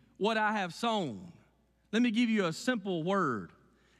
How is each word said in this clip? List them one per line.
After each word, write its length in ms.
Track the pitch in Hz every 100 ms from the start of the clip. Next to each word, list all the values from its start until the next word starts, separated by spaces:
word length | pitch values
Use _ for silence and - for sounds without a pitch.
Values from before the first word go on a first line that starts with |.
| _ -
what 200 | 196 220
I 140 | 214
have 220 | 214 180 -
sown," 560 | 233 220 156 98 90 - - _ _ _ _
let 120 | 214
me 80 | 247
give 180 | 214 240
you 160 | 220 180
a 80 |
simple 480 | 160 - 247 196 175
word. 500 | 160 196 160 110 85 - _ _ _